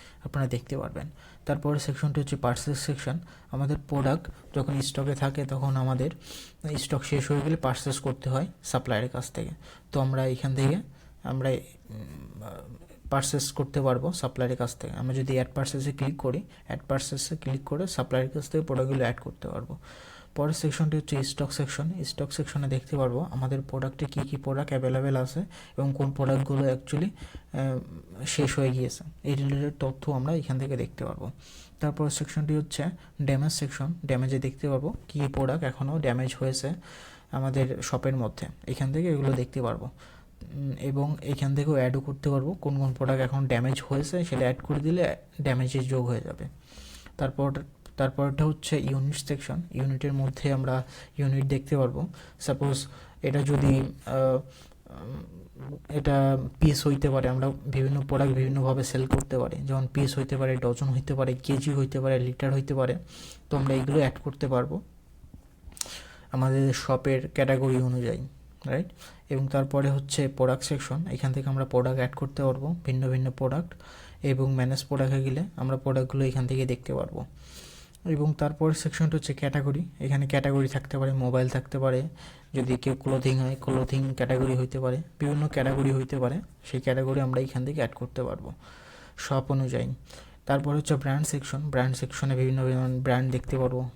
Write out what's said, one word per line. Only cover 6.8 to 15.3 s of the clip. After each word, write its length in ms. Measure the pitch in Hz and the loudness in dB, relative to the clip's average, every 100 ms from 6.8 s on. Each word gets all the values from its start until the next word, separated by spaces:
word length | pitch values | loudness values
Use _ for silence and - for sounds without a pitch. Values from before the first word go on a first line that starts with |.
| - 131 | -2 -2
শেষ 280 | - 143 135 | 0 0 2
হয়ে 100 | 143 151 | 2 2
গেলে 100 | 160 | 0
পারচেজ 440 | 131 123 143 135 | 0 0 -2 -2
করতে 300 | 135 127 131 | -4 -4 -2
হয় 180 | 131 185 - | 0 -2 -6
সাপ্লায়ারের 460 | - 131 - 107 123 | -4 -2 0 0 0
কাছ 220 | 127 - | -4 -6
থেকে। 180 | - 110 - - - - | -6 -6 -8 -14 -20 -4
তো 80 | 143 | 0
আমরা 260 | 131 135 131 | 2 2 0
এখান 300 | 131 135 131 | 0 0 2
থেকে 260 | 135 185 - - - - | 4 2 -2 -16 -20 -12
আমরা, 260 | 131 131 131 | -6 0 0
উম, 920 | 127 - - - 107 - - - - 107 - - 120 - - - | 0 -4 -18 -14 -14 -12 -14 -16 -14 -14 -14 -16 -18 -20 -18 0
পারচেজ 420 | 139 135 143 - | 2 4 0 0
করতে 300 | - 139 147 | -2 -2 2
পারবো 300 | 135 127 151 | 2 2 0
সাপ্লায়ারের 460 | - 131 - 123 123 | -2 -4 0 0 0
কাছ 180 | 120 - | -2 -4
থেকে। 160 | 117 | -8
আমরা 200 | 104 127 | -4 -2
যদি 200 | 131 131 | 0 2